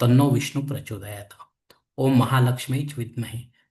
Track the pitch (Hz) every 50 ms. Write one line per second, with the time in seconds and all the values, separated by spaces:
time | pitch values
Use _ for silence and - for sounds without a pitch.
0 | 123 120 123 131 143 143 120 117 - - - 143 143 - 131 101 - - 110 98
1 | 98 101 104 101 101 - - - - _ _ _ _ _ _ _ _ _ _ -
2 | 135 135 135 120 117 113 127 127 123 123 123 - - 131 131 143 147 - - 123
3 | 113 107 - 123 113 - 113 117 - - _ _ _ _